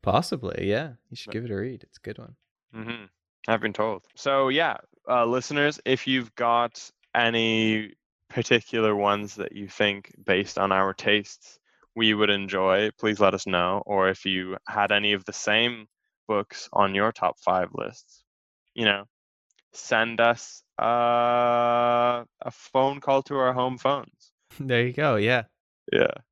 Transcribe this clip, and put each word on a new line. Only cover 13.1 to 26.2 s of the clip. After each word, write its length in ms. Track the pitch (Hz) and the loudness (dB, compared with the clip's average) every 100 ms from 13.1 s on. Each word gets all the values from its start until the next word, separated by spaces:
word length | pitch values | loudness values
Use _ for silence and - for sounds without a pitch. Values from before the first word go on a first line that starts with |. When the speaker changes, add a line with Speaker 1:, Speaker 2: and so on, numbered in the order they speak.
| 104 | 2
Speaker 2:
let 140 | 98 | 2
us 120 | 92 - | 2 -2
know. 360 | 90 87 98 - | 0 0 -2 -2
Or 220 | 101 95 | 0 0
if 160 | 92 98 | 0 -4
you 300 | 92 92 95 - | -4 -6 -10 -8
had 240 | 104 101 | -2 0
any 180 | 104 104 | 0 0
of 120 | 101 95 | -2 -4
the 80 | |
same 540 | - - 107 120 117 107 _ _ _ - | -8 0 0 0 -4 -18 _ _ _ -4
books 420 | 107 101 - - | -4 -4 -12 -4
on 240 | - 98 98 | 0 2 2
your 160 | 107 | -2
top 260 | - 85 - | 0 -4 -2
five 300 | - 92 90 | -2 -2 -2
lists, 500 | - - - _ _ _ _ _ _ _ - | -6 -10 -12 _ _ _ _ _ _ _ -2
you 100 | 110 | 0
know, 200 | 101 104 _ _ _ _ _ _ | 0 -4 _ _ _ _ _ _
send 480 | - - 113 113 113 | -20 -2 0 0 2
us, 420 | 117 120 - - _ - | 2 2 -6 -20 _ -4
uh, 1400 | 113 120 120 120 120 120 123 120 120 120 120 120 120 120 117 _ | 0 2 2 2 2 2 2 2 2 2 2 2 2 0 -6 _
a 100 | 123 | -14
phone 480 | - - 131 135 139 | -14 -4 2 2 0
call 220 | 139 135 | 0 0
to 120 | 135 139 | 0 0
our 160 | 127 | 0
home 240 | 127 127 127 | 2 -2 -2
phones. 540 | 135 139 - _ _ _ | -2 -2 -6 _ _ _
Speaker 1:
<laughs> 220 | _ - | _ -12
There 260 | 139 120 123 | 0 0 0
you 80 | |
go, 220 | 123 151 110 | 0 0 2
yeah. 280 | 104 123 113 _ _ _ - | 2 0 -2 _ _ _ -2
Speaker 2:
Yeah. 200 | - - 50 | 2 2 0